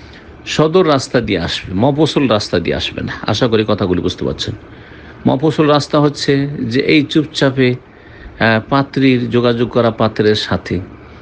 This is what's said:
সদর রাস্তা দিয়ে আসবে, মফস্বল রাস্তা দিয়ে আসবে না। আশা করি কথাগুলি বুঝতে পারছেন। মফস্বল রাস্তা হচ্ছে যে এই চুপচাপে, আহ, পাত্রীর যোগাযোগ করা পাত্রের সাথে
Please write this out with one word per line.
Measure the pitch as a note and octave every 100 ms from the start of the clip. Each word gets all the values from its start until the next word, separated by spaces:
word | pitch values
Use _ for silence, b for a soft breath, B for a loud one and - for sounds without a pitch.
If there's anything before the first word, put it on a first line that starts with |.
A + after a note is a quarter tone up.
| B B B B -
সদর | - D#3 F3+ E3
রাস্তা | C3+ - B2+
দিয়ে | A2 F2+
আসবে, | E2 - -
মফস্বল | F#2 C3 C#3 D#3+ D#3+ C3
রাস্তা | G#2 - F2+
দিয়ে | E2 C#2
আসবে | - -
না। | - - -
আশা | A2 B2+
করি | A2 G#2
কথাগুলি | G#2+ F#2+ F2
বুঝতে | F2 -
পারছেন। | C2+ - - - - B B B B B -
মফস্বল | C3+ D#3 D#3 D3+
রাস্তা | D3 - D3+
হচ্ছে | D3 D3 - C#3 C#3+
যে | D3 A#2+ B2
এই | - D#3+
চুপচাপে, | C#3 D#3+ D3 - C#3 B2+ C3
আহ, | B2+ - - - - - - A2 A2 G#2+
পাত্রীর | C#3 C#3 C#3 C3+ B2 A#2+
যোগাযোগ | A#2 A#2+ A#2 A#2
করা | B2 A#2
পাত্রের | A2 A2 - G#2+
সাথে | G#2+ - G#2 - F2+ - - B B